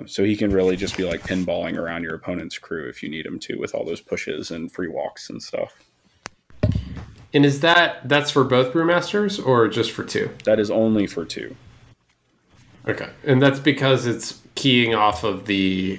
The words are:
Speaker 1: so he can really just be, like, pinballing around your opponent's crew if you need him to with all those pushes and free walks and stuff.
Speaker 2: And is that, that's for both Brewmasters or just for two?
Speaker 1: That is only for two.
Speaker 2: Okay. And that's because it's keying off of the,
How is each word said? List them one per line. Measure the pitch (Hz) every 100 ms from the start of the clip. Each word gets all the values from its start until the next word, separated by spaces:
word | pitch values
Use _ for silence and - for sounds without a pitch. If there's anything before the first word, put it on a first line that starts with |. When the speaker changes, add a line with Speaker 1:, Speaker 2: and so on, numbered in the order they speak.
| -
Speaker 1:
so | -
he | 101 104
can | 107
really | 95 92 92
just | 95 -
be, |
like, | 92 82
pinballing | - 92 87 87 85 85
around | 82 85
your | 85 80
opponent's | - 87 82 -
crew | - 82 73
if | -
you | -
need | 80 -
him | -
to | - -
with | - -
all | -
those | 85
pushes | - 87 - 78 -
and | 82 82
free | - 87
walks | 69 69 - -
and | -
stuff. | - - - - _ _ _ _ - _ _ - - - - - - - -
Speaker 2:
And | 143 143
is | 139
that, | 165 170 165 - 127
that's | 147 143
for | 143
both | 127 127 131
Brewmasters | 165 165 175 175 208 208 202 127
or | 123 110
just | 117 110
for | -
two? | - - - - -
Speaker 1:
That | 107
is | 104
only | 104 113 110 98
for | - 82
two. | - 57 - - - _ _ _ _ _ _ _ _ _ - -
Speaker 2:
Okay. | 104 - -
And | - 127
that's | 139 139
because | 156 127 135 131 117
it's | 104 - - - -
keying | 139 123 117 110
off | 104 101
of | 110 95 95
the, | 98 95 95 92